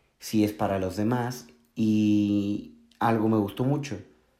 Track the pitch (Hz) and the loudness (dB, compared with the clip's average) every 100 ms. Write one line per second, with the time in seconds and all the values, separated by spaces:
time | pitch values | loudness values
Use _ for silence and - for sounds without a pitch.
0 | _ _ - 107 104 - 101 98 92 87 | _ _ -4 0 0 0 -2 -2 -2 -2
1 | 107 127 120 127 - - _ - 110 107 | 0 0 -2 -8 -14 -20 _ -2 2 2
2 | 107 104 101 104 101 104 - - _ _ | 4 4 2 0 0 -4 -8 -18 _ _
3 | 117 113 110 110 101 - 131 147 143 95 | 0 2 2 2 0 -2 -2 -2 -4 -10
4 | - _ _ _ | -12 _ _ _